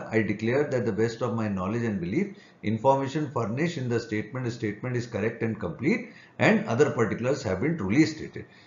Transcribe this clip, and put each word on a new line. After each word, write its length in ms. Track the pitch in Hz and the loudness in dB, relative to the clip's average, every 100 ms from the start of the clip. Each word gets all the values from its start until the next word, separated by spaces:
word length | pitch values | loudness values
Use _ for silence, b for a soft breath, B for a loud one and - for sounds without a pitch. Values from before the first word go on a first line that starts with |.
| - | 0
"I 80 | 113 | 0
declare 400 | 104 101 110 135 147 | 2 0 0 2 2
that 180 | 127 110 | 0 0
the 100 | 98 | 0
best 280 | 113 - | 0 0
of 80 | 123 | -2
my 140 | 113 107 | 0 -2
knowledge 360 | 98 92 117 117 | -2 -2 0 0
and 140 | 98 | -2
belief, 260 | 85 127 202 - B B 107 | 0 0 -2 -6 B B -2
information 600 | 110 131 135 135 156 147 | 2 4 4 2 -2 -2
furnished 480 | 120 107 123 165 139 | -2 -2 0 0 0
in 80 | 123 | 0
the 120 | 117 | 0
statement, 480 | - 107 107 131 123 | 0 -4 -4 -6 -6
statement 480 | - 107 101 127 123 | -4 -4 -4 -4 -4
is 80 | 117 | -4
correct 300 | 98 110 - | -2 -2 -2
and 160 | 113 104 | -4 -2
complete 440 | 87 78 131 226 - B B B | -4 -2 0 0 -2 B B B
and 300 | 151 214 - | 4 4 2
other 140 | 120 143 | 4 4
particulars 520 | - 104 85 123 - 107 | 4 0 0 0 0 0
have 140 | 92 | 0
been 120 | 139 170 | 0 0
truly 260 | 95 127 160 | 2 4 4
stated।" 360 | - 69 - - B | 2 -10 -12 -14 B